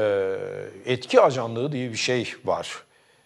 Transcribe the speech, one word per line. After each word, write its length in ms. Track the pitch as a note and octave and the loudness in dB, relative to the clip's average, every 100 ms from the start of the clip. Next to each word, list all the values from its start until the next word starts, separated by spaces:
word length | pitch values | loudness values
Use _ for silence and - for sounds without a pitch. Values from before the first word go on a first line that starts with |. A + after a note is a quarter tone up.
| G#2+ G2+ F#2+ G2 F#2+ G2 G#2 G2 G#2+ | 2 2 0 -4 -6 -8 -10 -8 -2
etki 360 | B2+ - B3+ | -2 2 6
ajanlığı 500 | F3+ B2+ A#2 A#2 C#3+ | 6 4 -2 -4 -4
diye 200 | C3+ B2+ | -4 -6
bir 60 | G#2+ | -2
şey 380 | - B2+ A2 - F#2+ | 0 0 -2 -4 -2
var. 380 | E2+ F2 - - _ _ _ | -2 -2 -12 -16 _ _ _